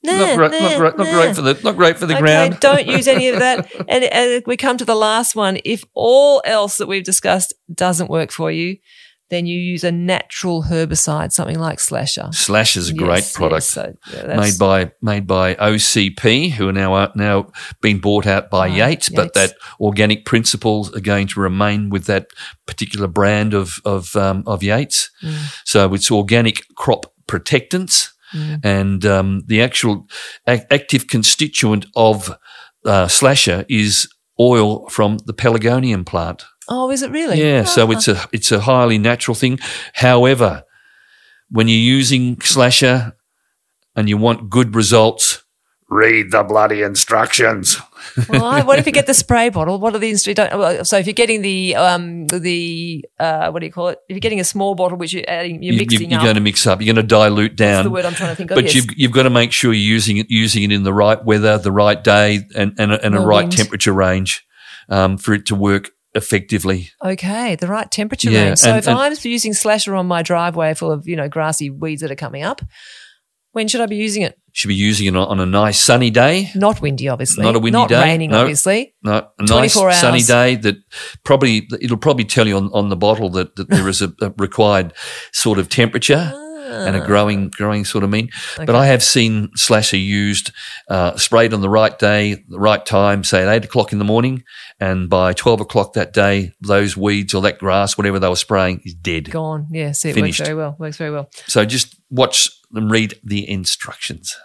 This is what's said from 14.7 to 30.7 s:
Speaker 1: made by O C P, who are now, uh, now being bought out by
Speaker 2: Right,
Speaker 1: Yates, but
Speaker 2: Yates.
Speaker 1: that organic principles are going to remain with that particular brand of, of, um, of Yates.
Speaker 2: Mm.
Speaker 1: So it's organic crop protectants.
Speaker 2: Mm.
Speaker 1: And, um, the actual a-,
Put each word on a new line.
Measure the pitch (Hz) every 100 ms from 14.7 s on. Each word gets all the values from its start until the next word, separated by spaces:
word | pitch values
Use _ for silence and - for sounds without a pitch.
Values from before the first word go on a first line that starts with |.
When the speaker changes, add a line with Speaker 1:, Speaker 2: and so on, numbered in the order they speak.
| 95 87 _
Speaker 1:
made | 110 104 95
by | 95 92 92
O | 107 107
C | - 117 98
P, | 98 117 120 175
who | 123 95
are |
now, | 95 95
uh, | 95 98 -
now | 104 98 98 - - -
being | 110 101
bought | 101 104 104
out | 98 -
by | 95 92
Speaker 2:
Right, | 92
Speaker 1:
Yates, | 117 151 -
but | - 87 98
Speaker 2:
Yates. | 95
Speaker 1:
that | - - -
organic | 104 101 107 107 -
principles | 123 113 107 113 107 98 107
are |
going | 98 101 98
to | -
remain | 98 92 104 104 101
with | 98 85
that | 98 - - - - -
particular | - 104 101 98
brand | 87 101 104 107 104
of, | 92 - -
of, | 98 87 104
um, | 98 95 101
of | 101
Yates. | 101 110 - - - _
Speaker 2:
Mm. | 160 151 147 - -
Speaker 1:
So | - 95 95
it's | -
organic | 107 101 117 113 - - -
crop | - 117 - _ -
protectants. | 98 - 139 - 185 185 - - _ _ 160
Speaker 2:
Mm. | 151 151 107
Speaker 1:
And, | 98 98 95 101
um, | 98 98 95 -
the | 110
actual | 120 - 120 101 - - - - -
a-, | 120 -